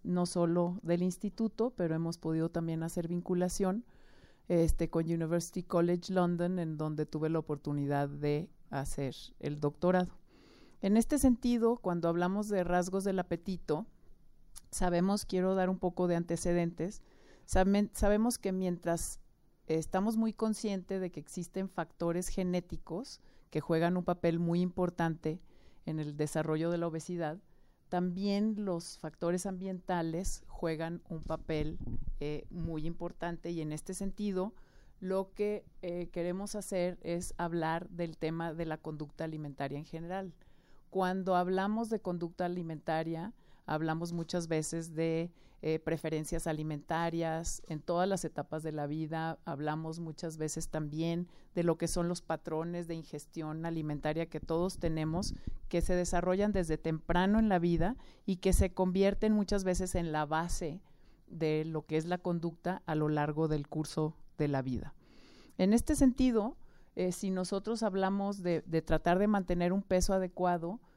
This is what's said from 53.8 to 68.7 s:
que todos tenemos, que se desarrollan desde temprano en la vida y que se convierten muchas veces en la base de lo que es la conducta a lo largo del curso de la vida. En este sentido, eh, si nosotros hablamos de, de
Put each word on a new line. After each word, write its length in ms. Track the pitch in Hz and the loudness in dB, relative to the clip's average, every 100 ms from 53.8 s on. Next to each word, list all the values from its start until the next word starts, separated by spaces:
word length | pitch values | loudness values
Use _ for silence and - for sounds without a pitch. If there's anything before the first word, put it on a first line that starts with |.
| 151 147 151 156 165 | -2 -2 0 -2 -2
que 120 | 151 | -6
todos 400 | - 165 185 180 | -2 0 0 0
tenemos, 560 | 170 160 156 165 202 - - - - | 0 0 0 0 -2 -4 -6 -6 -2
que 120 | 175 | 2
se 160 | 165 180 | 4 4
desarrollan 560 | 175 175 175 185 208 | 4 2 2 4 4
desde 260 | 196 160 156 | 2 0 0
temprano 640 | 165 160 - 170 190 220 | 0 -2 2 4 6 6
en 80 | 220 | 6
la 100 | 185 | 4
vida 380 | 175 170 175 262 - - | 4 4 4 0 -10 -8
y 120 | - 185 | -4 0
que 160 | 190 | 6
se 200 | 180 190 | 6 6
convierten 600 | - 185 185 196 202 214 | 4 2 6 4 4 4
muchas 320 | 214 196 202 | 4 4 2
veces 320 | 185 180 185 180 | 2 0 0 0
en 160 | 170 | 0
la 140 | 156 151 | 0 0
base 540 | 156 175 - 165 175 - - - - - | 0 0 -2 -4 -6 -12 -20 -20 -20 -16
de 380 | 170 156 156 | -2 0 2
lo 200 | 156 156 | 0 -4
que 120 | - 156 | 0 -2
es 100 | 165 | 0
la 120 | 175 | -2
conducta 600 | 180 170 170 170 180 180 - | 0 0 -2 -4 -4 -4 -2
a 80 | |
lo 140 | 151 151 | 0 2
largo 400 | 151 147 151 160 | 2 2 2 2
del 180 | 151 147 | 0 -2
curso 480 | 156 151 - 156 - - - | -4 -4 -2 -2 -4 -12 -2
de 80 | 147 | 0
la 160 | 139 | 2
vida. 320 | 131 123 - - - - - - - - | 0 -4 -6 -12 -20 -20 -20 -20 -12 2
En 140 | 185 | 4
este 240 | 226 - 302 | 4 4 6
sentido, 600 | 262 240 254 226 208 320 - - - | 6 6 4 4 0 -4 -16 -20 -10
eh, 160 | - 185 | -2 -2
si 220 | 175 196 | 0 -2
nosotros 500 | 185 180 196 208 226 | -2 -2 -2 -2 -2
hablamos 600 | 220 190 190 196 196 202 | 0 2 2 0 -2 -2
de, 180 | 175 165 | 0 0
de 160 | - | 0